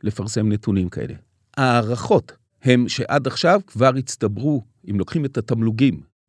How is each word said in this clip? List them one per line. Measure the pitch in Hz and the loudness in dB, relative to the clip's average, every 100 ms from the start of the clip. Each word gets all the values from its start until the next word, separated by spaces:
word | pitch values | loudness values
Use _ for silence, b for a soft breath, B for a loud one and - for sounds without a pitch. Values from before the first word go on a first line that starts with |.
לפרסם | 104 - 104 113 107 | -6 -4 -6 -2 0
נתונים | 104 107 98 90 | 0 0 0 -2
כאלה. | - - - _ _ _ - | -4 -10 -10 _ _ _ -2
ההערכות | 131 120 110 120 - 117 - - _ _ | 2 2 0 -4 2 0 0 -16 _ _
הם | 127 123 117 | 2 4 2
שעד | - - 147 131 | -4 -2 -2 -2
עכשיו | - 170 202 196 | -2 2 2 0
כבר | 107 131 131 | 2 2 2
הצטברו, | 127 - 107 101 139 147 - _ - | -6 -4 -4 -2 -2 -2 -4 _ -6
אם | 101 | -4
לוקחים | 180 165 | -2 -2
את | 139 127 | -4 -4
התמלוגים | 110 117 113 110 135 - - _ | -4 0 0 2 2 0 -10 _